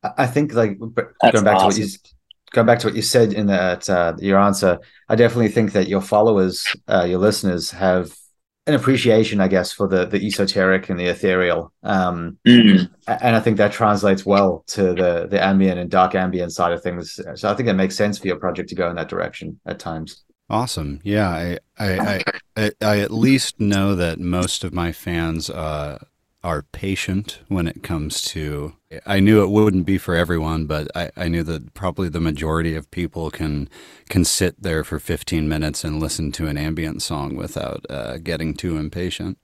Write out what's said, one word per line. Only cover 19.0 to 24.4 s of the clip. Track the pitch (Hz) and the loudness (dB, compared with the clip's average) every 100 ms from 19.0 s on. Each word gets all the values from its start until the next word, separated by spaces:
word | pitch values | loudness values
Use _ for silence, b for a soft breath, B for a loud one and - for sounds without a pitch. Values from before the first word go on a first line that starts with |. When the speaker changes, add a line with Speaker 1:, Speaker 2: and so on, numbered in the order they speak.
| 80 | -8
Speaker 1:
direction | 87 87 - 82 80 - | -6 -8 -8 -14 -14 -12
at | 95 | -12
times. | - 80 80 - _ _ _ | -10 -10 -10 -16 _ _ _
Speaker 3:
Awesome. | 104 120 - 73 71 | -4 -4 -6 -8 -8
Yeah, | 95 104 98 | -2 0 0
I, | 82 87 87 _ _ | -2 -6 -8 _ _
I, | 104 92 | -4 -2
I, | 104 98 - - _ - | -2 -4 -4 -8 _ -4
I, | 107 - | -4 0
I | 107 104 | 0 2
at | 101 | 0
least | 113 123 135 - - | 2 4 4 0 -2
know | 104 98 98 95 | 0 2 2 0
that | 85 80 | 0 -2
most | 87 90 | -2 -2